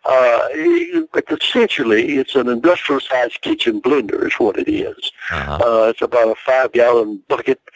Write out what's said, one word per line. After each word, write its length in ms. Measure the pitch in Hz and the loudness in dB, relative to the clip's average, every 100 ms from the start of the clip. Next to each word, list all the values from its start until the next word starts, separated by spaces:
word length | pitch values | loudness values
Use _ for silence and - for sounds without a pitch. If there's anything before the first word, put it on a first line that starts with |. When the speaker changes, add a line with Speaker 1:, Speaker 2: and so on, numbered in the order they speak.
Speaker 1:
uh, 440 | - 131 123 117 - | 2 2 4 2 -2
it, 580 | 151 165 175 349 165 - - - | 0 2 2 0 -4 -2 -6 -4
essentially, 840 | 156 - 247 226 - 117 107 123 139 | -4 -2 0 0 0 0 2 2 -2
it's 180 | 131 | -2
an 140 | 135 120 | -2 0
industrial-sized 920 | 120 165 175 - 139 - 127 120 - | 2 2 2 0 -4 -2 -2 -2 -4
kitchen 400 | - 160 117 107 | -6 -2 -2 -2
blender 460 | 127 143 104 - - | 0 0 0 -4 -4
is 60 | |
what 260 | - 349 - | 0 0 0
it 100 | - | -2
is. 440 | 101 - - - - - | -2 -4 -8 -12 -12 -8
Speaker 2:
Uh-huh. 280 | 80 71 73 | -6 -6 0
Speaker 1:
Uh, 220 | 120 113 110 | 2 4 2
it's 120 | 113 | 0
about 260 | 123 123 113 | -2 2 2
a 60 | |
five-gallon 880 | 113 - 131 127 117 117 120 107 101 _ | 0 0 0 2 2 4 4 0 -6 _
bucket, 320 | 139 - 131 _ | -4 -2 -4 _